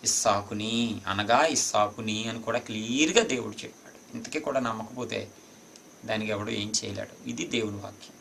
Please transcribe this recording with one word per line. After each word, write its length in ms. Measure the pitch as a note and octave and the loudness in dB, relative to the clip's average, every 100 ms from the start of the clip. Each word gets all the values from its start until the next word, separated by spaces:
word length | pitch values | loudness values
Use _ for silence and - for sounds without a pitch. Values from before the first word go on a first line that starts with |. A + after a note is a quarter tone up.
ఇస్సాకుని 960 | A#2 - A2+ G2+ G2+ G#2 G#2+ A#2 A#2 G2+ F#2+ | 2 2 4 4 0 -4 0 2 0 0 -2
అనగా 380 | G2 G#2 B2+ D#3+ | -2 4 6 6
ఇస్సాకుని" 800 | C#3+ - G#2+ G#2 - A2 G#2+ A2+ | 4 2 4 2 0 -4 -2 -2
అని 100 | A2+ | -4
కూడా 200 | A2+ A#2 | -2 -2
క్లియర్గా 640 | - G#2+ A2 B2+ D#3+ A3+ | -2 -6 -2 4 6 6
దేవుడు 320 | A3+ B2 G#2+ - | 4 0 -4 -8
చెప్పాడు. 540 | - - - - - A2+ | -12 -16 -20 -20 -12 -12
ఇంతకీ 220 | - D#3 | -6 -6
కూడా 200 | D3+ C3+ | -2 0
నమ్మకపోతే 720 | A#2+ A2 A2+ B2+ A#2+ A2 G2+ - - - - - - - A2 | 0 -4 -6 -8 -4 -4 -6 -14 -20 -20 -20 -20 -20 -16 -4
దానికి 260 | A2 G#2+ | -2 0
ఎవడు 200 | G#2 G#2+ | -2 -2
ఏం 220 | A2 G#2 G#2+ | -2 -2 -2
చేయలేడు. 460 | G#2 G2+ G#2 - B2 | -4 -6 -8 -10 -10
ఇది 160 | A#2 - | -6 -2
దేవుని 320 | A#2+ G#2+ G2+ | 0 -2 -4
వాక్యం. 380 | G2+ - - - | -10 -14 -20 -20